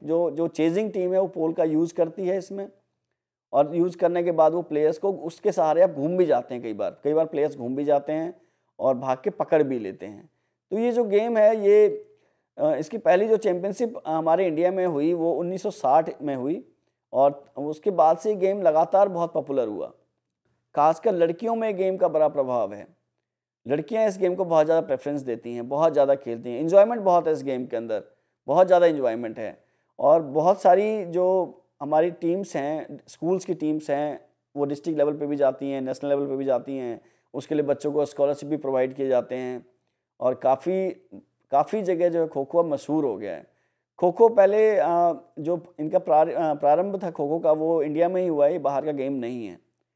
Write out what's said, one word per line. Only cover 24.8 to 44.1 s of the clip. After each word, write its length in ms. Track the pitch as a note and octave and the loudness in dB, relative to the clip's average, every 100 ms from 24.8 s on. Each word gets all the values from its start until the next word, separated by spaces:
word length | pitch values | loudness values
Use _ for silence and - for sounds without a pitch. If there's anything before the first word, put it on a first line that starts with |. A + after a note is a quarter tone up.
| D#3 | 0
प्रेफरेंस 340 | C3+ D3 C#3+ | -4 -4 -6
देती 320 | C3 A#2 A#2+ | -6 -8 -8
हैं, 160 | A#2+ B2 | -10 -6
बहुत 240 | C#3 E3 | 0 2
ज़्यादा 220 | D3 C#3 C#3 | 2 2 0
खेलती 340 | B2 A#2 A#2 | -4 -10 -8
हैं, 100 | B2 | -6
एंजॉयमेंट 420 | D#3+ G3 G#3 A#3+ | 2 6 6 2
बहुत 260 | F#3+ F3 D#3+ | 2 2 2
है 60 | |
इस 100 | D3+ | -2
गेम 220 | C3+ B2+ B2 | -4 -6 -6
के 120 | A#2 | -8
अंदर, 260 | A2+ A2 - _ _ _ - | -6 -6 -8 _ _ _ 0
बहुत 200 | D3+ F3+ | 4 6
ज़्यादा 180 | F3+ F3 | 6 6
एंजॉयमेंट 540 | D3+ B2+ A2+ A#2 A2 | 4 0 -2 -6 -8
है। 240 | G#2+ - _ _ _ - | -10 -12 _ _ _ -2
और 220 | C3 E3 | 4 4
बहुत 400 | D3+ C#3+ E3 G3 | 2 0 2 4
सारी 440 | F#3+ F3+ G#3+ G#3+ F3 | 4 4 4 -2 -4
जो 520 | E3+ F3+ F#3+ E3+ - _ - | -2 2 2 -2 -8 _ -12
हमारी 300 | C#3+ D3+ F3 | -2 0 0
टीम्स 440 | E3+ E3+ F3+ G3 D#3+ | -2 -2 -2 -4 -6
हैं, 440 | C#3 D#3 - C#3+ - | -6 -6 -10 -16 -20
स्कूल्स 380 | - D#3+ F#3 F#3 | -8 -4 -2 -4
की 80 | |
टीम्स 360 | D#3+ D#3 D3+ D3+ | -4 -4 -4 -4
हैं, 360 | C#3+ D3 C#3+ - _ _ C#3+ | -4 -4 -8 -14 _ _ -4
वो 100 | C#3+ | -4
डिस्ट्रिक्ट 320 | C#3+ E3+ D3+ | -4 -4 0
लेवल 200 | D3 D3 | 0 -2
पे 80 | C#3+ | -4
भी 100 | D3 | 0
जाती 360 | C3+ C3 C#3 | 0 0 -4
हैं, 100 | C#3 | -6
नेशनल 280 | C3 C3 C#3+ | -6 -6 -2
लेवल 180 | C#3+ C#3+ | -2 -2
पे 80 | C3+ | -4
भी 100 | C3+ | -2
जाती 320 | B2 B2 C3+ | -2 -4 -8
हैं, 240 | B2 A#2 _ _ _ | -8 -10 _ _ _
उसके 220 | C3+ C3+ D3+ | -12 -4 -2
लिए 80 | |
बच्चों 280 | C#3+ C#3 D3+ | 0 -2 -2
को 140 | D3 C#3+ | -2 -2
स्कॉलरशिप 440 | - C#3+ C#3+ C#3+ | 0 -2 -2 -6
भी 80 | D3+ | -6
प्रोवाइड 360 | C3+ C3+ C3 | -2 0 -2
किए 140 | C3+ C3+ | -2 0
जाते 280 | B2+ - B2+ | 0 0 -6
हैं, 300 | B2+ B2 - _ _ _ _ _ | -8 -10 -14 _ _ _ _ _
और 160 | B2+ B2 | -4 0
काफ़ी, 540 | C3+ C3+ E3+ F#3 F#3+ - _ G2 - _ _ | 0 0 0 -2 -2 -6 _ -20 -20 _ _
काफ़ी 300 | C#3 D3+ G#3+ | 0 0 -2
जगह 280 | F#3 F3 F3 | -2 0 0
जो 120 | E3+ | 0
है 60 | D#3+ | -2
खो 160 | D3+ | -4
खो 160 | C#3 E3+ | -2 0
अब 60 | E3+ | 0
मशहूर 400 | C#3 - D3+ C#3+ | -2 -2 -2 -2
हो 120 | G2 | -4
गया 180 | G2+ D#2+ | -8 -12
है। 120 | - _ _ _ _ - | -14 _ _ _ _ -2
खो 140 | F3+ | 0